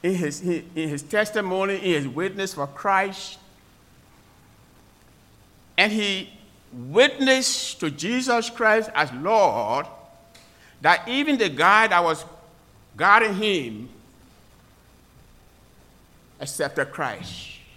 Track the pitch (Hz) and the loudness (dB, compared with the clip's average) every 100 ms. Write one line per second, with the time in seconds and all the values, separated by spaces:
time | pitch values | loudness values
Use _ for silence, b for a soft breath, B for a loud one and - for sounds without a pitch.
0 | 175 190 156 143 180 165 - 160 156 147 | -2 -2 -4 -4 -4 -4 -6 -8 -6 -6
1 | 143 208 214 214 196 185 196 196 190 156 | -4 -2 0 -2 -2 -2 -2 -2 0 -2
2 | 135 123 185 196 190 151 139 - 202 190 | -2 -4 -6 -6 -8 -6 -8 -4 0 2
3 | 196 190 - - - _ _ _ _ _ | 0 -6 -16 -18 -20 _ _ _ _ _
4 | _ _ _ _ _ _ _ _ _ _ | _ _ _ _ _ _ _ _ _ _
5 | _ _ _ _ _ _ _ - 208 214 | _ _ _ _ _ _ _ 0 2 2
6 | 208 190 190 - - _ _ 123 123 180 | -2 -4 -8 -18 -20 _ _ -16 0 4
7 | 285 285 262 262 247 - - - 160 143 | 4 4 2 2 0 -4 -8 -6 -6 -4
8 | 170 247 254 233 226 - 220 220 214 143 | -4 -2 0 -2 -2 0 2 2 0 -2
9 | 147 123 170 220 180 110 107 131 139 - | -2 -2 0 4 4 2 -2 -2 -4 -14
10 | - - _ b b b b b 151 175 | -20 -20 _ b b b b b 4 4
11 | - 262 294 269 202 135 170 208 220 180 | 2 -2 0 2 0 4 6 6 6 4
12 | 170 160 - - - _ _ _ _ - | 2 -2 -8 -20 -20 _ _ _ _ 0
13 | 175 214 220 196 214 185 123 107 123 - | 6 6 6 0 0 -2 -4 -10 -14 -20
14 | _ _ - _ _ _ _ _ _ _ | _ _ -20 _ _ _ _ _ _ _
15 | _ - - - _ _ _ _ _ _ | _ -20 -20 -20 _ _ _ _ _ _
16 | _ _ _ _ 139 - 143 143 139 - | _ _ _ _ -12 -6 -4 -2 -4 -4
17 | 135 92 90 - - - - | -6 -6 -12 -14 -16 -20 -20